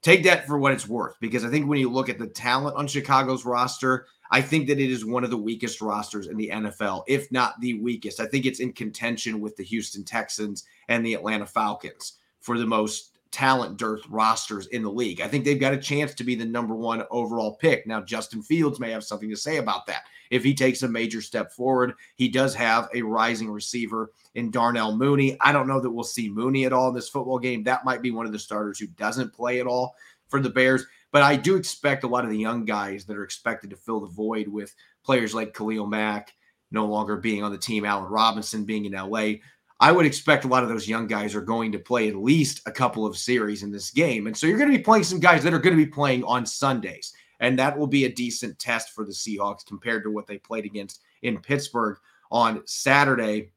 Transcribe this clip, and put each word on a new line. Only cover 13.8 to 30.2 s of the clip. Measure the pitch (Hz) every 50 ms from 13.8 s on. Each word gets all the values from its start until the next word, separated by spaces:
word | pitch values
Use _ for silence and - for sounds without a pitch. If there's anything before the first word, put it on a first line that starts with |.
| 117 110 110 107 - -
rosters | 104 110 110 110 113 - - - 110 101 95 -
in | 120 120 110
the | 104
league. | 101 117 123 107 87 -
I | 82 104
think | 131 143 120
they've | 143 143 127
got | 135 135 139
a | 135
chance | 139 - 143 143 147 143 -
to | - 123
be | 123 123
the | 113 117
number | 113 113 120 117 110 113
one | 110 117 117 113 113 113 -
overall | - 120 120 110 117 117 110 107 107
pick. | - - 160 143 - -
Now, | 110 113 110 104
Justin | - 113 110 110 - - 110 107
Fields | - 156 165 160 147 117 113
may | 123 113
have | 113 110 104
something | - 104 101 107 110
to | 107
say | 101 - 147 160 156
about | 123 107 98 87 -
that. | - 87 67 - - - - - _
If | 123 127 113
he | 139 143
takes | 135 135 131 131 131 131
a | 123
major | 113 117 113 110 110 113
step | 104 - - 113 101 - -
forward, | - 123 131 131 127 123 123 120 _ - - _
he | _ 127 123
does | 110 131 135 135 131
have | 110 123 117 113 117 117 - -
a | 120 117
rising | 107 110 113 110 117 120 107 113 110
receiver | 104 104 104 - - 123 117 104 110 113 110 110 _ _ _ _ _
in | 120 120 113
Darnell | 107 127 117 120 120 117 110 110 107
Mooney. | 110 131 139 143 143 139 135 131 - -
I | 135 143
don't | 143 131 131
know | 135 135
that | 123 127
we'll | 117 117 113
see | - - - 117 107
Mooney | 101 107 117 131 135 135 131
at | 127 131
all | 127 127 131
in | 123
this | 123 113 -
football | - 139 127 123 131 127
game. | 120 127 123 113 107
That | 120 131 127 -
might | 127 127 120
be | 120 127
one | 117 113 113
of | 110 107
the | 104
starters | - - 107 104 104 104 98 -
who | 107
doesn't | 98 - _ 107 107 113 123 127 110 _
play | _ 117 120 123 123
at | 123
all | 127 123 127 127 127 - _ - - _ _